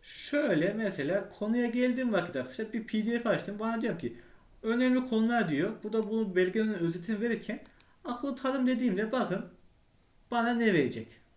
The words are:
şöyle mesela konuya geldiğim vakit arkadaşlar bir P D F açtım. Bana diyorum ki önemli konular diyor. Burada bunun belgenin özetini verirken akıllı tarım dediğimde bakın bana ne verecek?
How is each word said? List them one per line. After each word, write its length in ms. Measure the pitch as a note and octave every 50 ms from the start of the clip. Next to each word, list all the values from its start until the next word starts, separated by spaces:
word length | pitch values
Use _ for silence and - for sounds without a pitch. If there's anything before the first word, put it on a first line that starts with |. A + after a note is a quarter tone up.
şöyle 720 | - - - - - - C#4+ D4 D4+ A#3+ F3 D3+ E3 G3 G#3+
mesela 560 | A3 A3 G3 - - C3+ D3+ F#3 G3+ G3 -
konuya 380 | - - G#3 G#3+ A#3 B3 A#3+
geldiğim 460 | A#3 A3+ B3 B3 B3+ B3 C4 B3+ A#3 G#3
vakit 220 | F3 E3 - -
arkadaşlar 380 | C3 B2+ - - - - - -
bir 140 | A3+ -
P 180 | - - G#3+ G#3+
D 140 | A#3 A#3 A#3
F 100 | - A3+
açtım. 300 | F3 D3 - G3 G#3 G#3
Bana 220 | A3 A3+ A3+ A3
diyorum 180 | B3 A3 E3 -
ki 180 | B2 A#2+ - - - - - - - - - - -
önemli 460 | A3 A#3 A#3+ B3+ B3+ B3+ B3+ B3+ B3+
konular 400 | A3+ A3 A3 A#3 A#3+ A#3 G3 D#3+
diyor. 220 | C#3+ C#3 F3+ A3+ A3+ - -
Burada 260 | G#3+ A3 A3 G3+ G3+
bunun 260 | A3 A3+ A3 F#3+ F3
belgenin 380 | F#3 F#3 F#3 F#3 A3 A3 A3 G#3
özetini 480 | F3 E3+ E3 E3+ F3 - A#3 A3 G3+
verirken 420 | A3+ A#3 A3 - - - A#3 D4 - - - - - _ _ _ -
akıllı 300 | D#4+ A#3+ - - C#4 C4+
tarım 320 | - - C4 C4+ C4+ B3
dediğimde 440 | B3+ B3+ A#3 B3+ A#3 F#3 G3 A3 A3
bakın 340 | B3+ B3+ G3+ - F3+ - - - - - - - _ _ _ _ _ _ _ _ _ _ _ -
bana 220 | B3 A#3+ A3+ B3 A#3+
ne 200 | A#3 A#3 A3 F#3
verecek? 340 | D#3 C3 A#2 - A2+ G#2+ - - - _ _ _